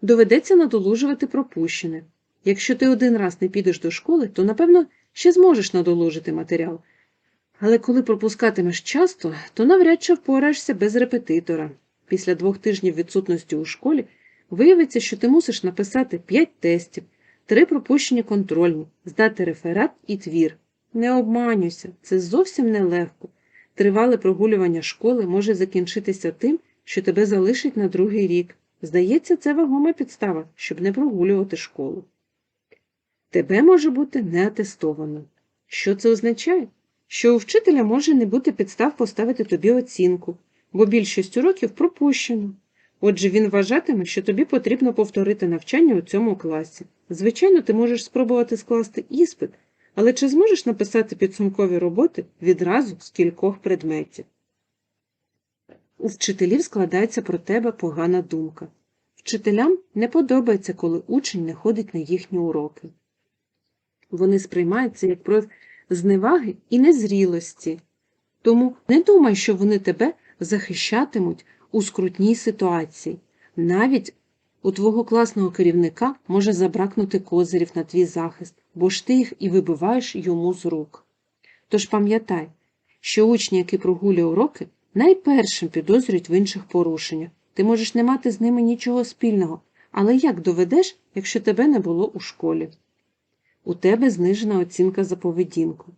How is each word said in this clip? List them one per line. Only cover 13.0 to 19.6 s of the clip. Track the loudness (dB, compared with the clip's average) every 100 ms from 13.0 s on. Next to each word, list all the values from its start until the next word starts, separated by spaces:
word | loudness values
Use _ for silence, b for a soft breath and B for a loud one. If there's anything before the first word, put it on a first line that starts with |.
| -4 -4 -2 -4 -4 -8
у |
школі | -8 -6 -2 -2 -2 b b b b
виявиться, | 2 6 6 4 -2
що | -6 -2
ти | 2
мусиш | 4 2 -2
написати | -4 -4 -4 -4 -4 -6
п'ять | -2 0 0 _
тестів, | -2 -2 -4 -16 -18 _ _ _ 0
три | 4 4
пропущені | 2 0 0 0 -2
контрольні, | 0 -2 -2 0 0 0 -8 _
здати | -8 0 0 0
реферат | -4 -4